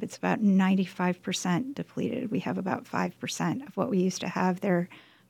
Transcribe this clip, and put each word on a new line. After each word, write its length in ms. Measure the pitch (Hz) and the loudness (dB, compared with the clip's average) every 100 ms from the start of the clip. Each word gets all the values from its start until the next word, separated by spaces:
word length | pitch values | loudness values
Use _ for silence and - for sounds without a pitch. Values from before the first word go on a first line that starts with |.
it's 160 | - - | -10 -4
about 240 | 196 190 | -2 2
ninety-five 840 | 208 190 190 190 180 - 180 180 | 4 6 6 4 2 0 0 0
percent 520 | - 180 185 175 262 | -4 -4 0 0 -2
depleted. 560 | 285 - - 233 233 214 | -6 -8 -4 -4 -2 -2
We 100 | 233 | -2
have 180 | - 185 | -2 -4
about 280 | 190 - - | -2 -4 -4
five 320 | - 180 - | -2 -2 -4
percent 480 | - - 175 196 277 | -8 -2 -2 -2 -4
of 100 | - | -4
what 140 | 190 | 0
we 80 | 202 | 2
used 220 | 185 - | 0 0
to 80 | - | -4
have. 320 | 180 185 185 | 0 0 0
There, 280 | 202 175 175 - - _ | 0 0 0 -8 -20 _